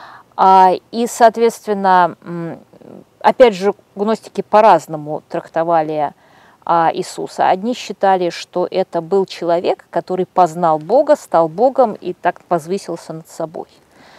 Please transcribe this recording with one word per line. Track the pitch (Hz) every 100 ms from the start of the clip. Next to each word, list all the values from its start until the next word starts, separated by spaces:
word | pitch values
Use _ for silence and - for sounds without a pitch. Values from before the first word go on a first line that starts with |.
| - - _ -
А, | - - 185 - -
и, | 226 233
соответственно, | - 226 226 233 - - 202 190 185 170 -
м, | - 170 165 - _ - - - - _
опять | - - 240
же, | 180 196 - _
гностики | - 208 220 - -
по-разному | - 214 220 170 - 156 147 151 -
трактовали, | 170 - 160 165 165 156 156 147 - _ _ _ _
а, | - 170 165
Иисуса. | - 175 - - - 139
Одни | 185 220
считали, | 247 - 202 190 190 175
что | - - 175 180
это | 185 190 170
был | 165 196 185
человек, | - 170 170 208 - _
который | 190 - 185 175
познал | - 175 165 170 156
Бога, | 156 262 294 294
стал | - 165 165
Богом | 165 262 262 233
и | - -
так | - 175 - -
возвысился | 170 156 196 - 170 -
над | 160 -
собой. | - 160 175 - _ _ _ _